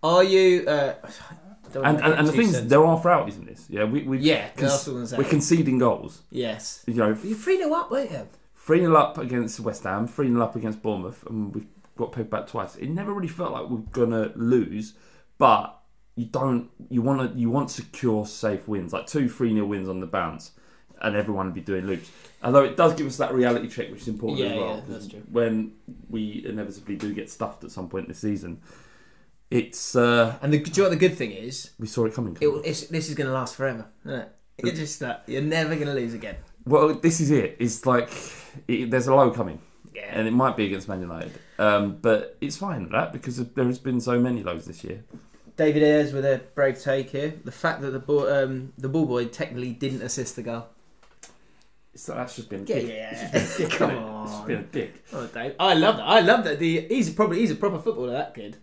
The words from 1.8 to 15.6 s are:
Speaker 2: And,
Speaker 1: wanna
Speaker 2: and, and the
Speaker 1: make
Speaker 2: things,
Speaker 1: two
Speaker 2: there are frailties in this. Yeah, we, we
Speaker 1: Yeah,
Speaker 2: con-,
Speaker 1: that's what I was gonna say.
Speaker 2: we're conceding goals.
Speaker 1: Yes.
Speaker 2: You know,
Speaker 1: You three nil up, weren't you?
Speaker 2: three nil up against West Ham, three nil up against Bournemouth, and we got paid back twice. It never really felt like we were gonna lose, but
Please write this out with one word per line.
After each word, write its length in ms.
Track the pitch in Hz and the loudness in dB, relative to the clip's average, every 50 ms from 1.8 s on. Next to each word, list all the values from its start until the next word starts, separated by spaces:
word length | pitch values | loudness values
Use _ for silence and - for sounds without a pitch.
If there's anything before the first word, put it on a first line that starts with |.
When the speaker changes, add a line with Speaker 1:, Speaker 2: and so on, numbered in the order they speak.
| 135 | 2
Speaker 2:
And, 140 | 143 151 151 | 2 2 4
Speaker 1:
wanna 40 | - 156 | 4 2
Speaker 2:
and, 80 | 156 147 | 4 4
and 80 | 151 156 | 4 2
the 40 | 156 | 4
Speaker 1:
make 80 | 208 233 | 4 4
Speaker 2:
things, 140 | 208 165 127 113 | 4 4 2 2
Speaker 1:
two 60 | 117 | 6
Speaker 2:
there 160 | 139 147 156 | 8 8 8
are 160 | 165 165 165 | 8 6 4
frailties 360 | 165 175 175 151 - - 98 | 4 4 4 4 2 -2 -8
in 100 | - - | -12 -14
this. 200 | - - - - - | -16 -18 -20 -16 -10
Yeah, 160 | - 101 107 | -2 -2 0
we, 180 | 110 117 147 - | 0 0 -2 -2
we 160 | 131 135 131 | -2 -2 2
Speaker 1:
Yeah, 300 | 139 156 151 117 104 - - | 4 4 4 2 0 -6 -6
Speaker 2:
con-, 120 | - 143 135 | -2 0 2
Speaker 1:
that's 180 | 139 139 - | 2 0 -2
what 100 | 151 131 | -4 -8
I 40 | 123 | -8
was 100 | 120 110 - | -8 -6 -2
gonna 100 | - 139 | -2 2
say. 20 | |
Speaker 2:
we're 40 | - | 2
conceding 480 | 160 151 147 - 170 165 160 131 127 127 | 2 2 4 4 4 4 4 4 4 4
goals. 440 | 127 120 98 - - - - - - _ | 4 4 4 2 -4 -12 -14 -16 -20 _
Speaker 1:
Yes. 520 | - - 123 113 107 110 - - - - - | -6 -4 -4 -4 -4 -6 -10 -12 -14 -10 -6
Speaker 2:
You 80 | - 117 | -4 0
know, 140 | 120 110 104 110 107 - | 2 2 2 2 0 -2
Speaker 1:
You 120 | 196 220 | -6 -6
three 240 | 214 - 349 381 370 | -4 0 0 2 2
nil 160 | 349 294 311 | 2 0 0
up, 160 | 339 339 - | 0 -2 -2
weren't 200 | 233 269 277 226 | -2 -4 -2 -4
you? 180 | 170 127 107 - - - _ _ _ | -6 -10 -10 -12 -18 -20 _ _ _
Speaker 2:
three 260 | - - - 156 170 | -18 0 4 4 4
nil 160 | 180 165 160 | 6 8 8
up 220 | 151 143 - - - | 8 6 6 0 -6
against 400 | 123 123 123 123 120 110 - - | -6 -4 -2 -2 -2 -2 -4 -6
West 240 | 110 110 104 - - | -6 -6 -6 -4 -6
Ham, 220 | 95 95 101 113 | -4 -2 -2 -2
three 220 | 120 - - 143 131 | -4 -2 -2 0 2
nil 140 | 120 120 113 | 4 4 2
up 120 | 110 - | 0 -2
against 260 | 120 110 110 107 107 - | -4 -6 -6 -6 -4 -4
Bournemouth, 420 | 113 104 95 90 95 113 - - - | -4 -4 -4 -4 -8 -12 -14 -14 -8
and 260 | 113 110 104 101 101 | -6 -6 -6 -4 -6
we 120 | 110 107 - - - - - _ | -10 -12 -12 -20 -20 -20 -20 _
got 160 | - 120 - - | -6 -6 -6 -4
paid 180 | 123 113 - | -6 -6 -4
back 160 | - - 107 | -4 -6 -6
twice. 300 | - - 120 98 - - | -6 -8 -8 -8 -8 -10
It 120 | - - 131 | -10 -8 -6
never 220 | 160 185 202 208 202 | -4 -4 -4 -4 -6
really 160 | 202 185 165 | -4 -6 -6
felt 240 | 165 170 180 - - | -6 -6 -6 -6 -6
like 160 | - - - | -8 -6 -6
we 80 | 123 | -6
were 60 | 113 110 - - | -6 -6 -6 0
gonna 400 | 127 120 117 117 113 107 107 - | 0 0 2 2 0 -2 -2 -4
lose, 600 | - 117 117 123 123 104 - - 107 107 - - - _ - _ - _ _ _ _ | -2 0 4 4 4 4 2 -4 -8 -10 -10 -14 -20 _ -20 _ -20 _ _ _ _
but 400 | 139 127 110 101 | 6 6 6 4